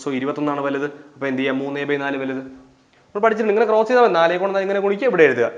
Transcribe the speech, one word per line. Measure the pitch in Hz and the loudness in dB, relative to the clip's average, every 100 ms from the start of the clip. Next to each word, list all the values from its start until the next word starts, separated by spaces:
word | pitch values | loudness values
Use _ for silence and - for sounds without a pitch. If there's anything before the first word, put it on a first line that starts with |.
So | 147 | -6
ഇരുപത്തൊന്നാണ് | 131 135 147 147 143 | -4 -4 -4 -4 -2
വലുത്. | 139 139 | -4 -4
അപ്പൊ | 143 - - - 139 | -6 -8 -20 -8 -6
എന്ത് | 131 | -2
ചെയ്യാം? | 135 131 | -2 -2
മൂന്നേ | 139 143 | -4 -6
by | 143 143 | -4 -4
നാല് | 139 139 | -4 -6
വലുത്. | 135 131 | -6 -8
നമ്മൾ | 131 - - _ _ _ _ 208 | -10 -18 -20 _ _ _ _ -2
പഠിച്ചിട്ടുണ്ട്. | 220 214 220 | 0 2 0
ഇങ്ങനെ | 202 233 | 2 2
ക്രോസ് | 220 220 | 2 2
ചെയ്താൽ | 247 | 4
മതി. | 226 | 4
നാലേ | 170 170 180 | 4 2 2
ഗുണം | 196 | -2
നാല് | 196 | -2
ഇങ്ങനെ | 196 196 | -2 -2
ഗുണിക്കുക, | 202 202 262 | -2 0 0
ഇവിടെ | 180 | 4
എഴുതുക. | 147 120 113 | 4 6 0